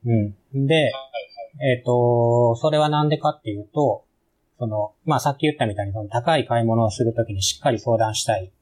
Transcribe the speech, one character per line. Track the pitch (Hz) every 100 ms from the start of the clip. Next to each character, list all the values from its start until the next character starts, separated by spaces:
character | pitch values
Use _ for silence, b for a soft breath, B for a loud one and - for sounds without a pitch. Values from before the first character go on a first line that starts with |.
| 120
う | 113 104 101 _ 135
ん。 | 139
で、 | 160 139 - - - - - - 135
え | 135 123
っ |
と、 | - 123 120 120 117 120 120 117
そ | 156
れ | 151
は | 151
な | 151
ん | 151
で | 156
か | 151
っ | -
て | 110
い | 101
う | 104
と、 | 147 143 104 _ _ _ _ _ _
そ | 117
の、 | 107 104 _ -
ま | 135
あ、 |
さ | 151
っ | 135
き |
言 | 151
っ | 147
た | 113
み | 101
た |
い | 101
に、 |
そ | 101
の、 | 104
高 | 120 123 156
い | -
買 | 117
い | 113
物 | 113
を | 110
す | -
る | 113
と | 117 110
き |
に | 98
し | 95 -
っ |
か | 147
り | 113
相 | 123 113
談 | 110
し | 107 -
た | 104
い。 | 92 _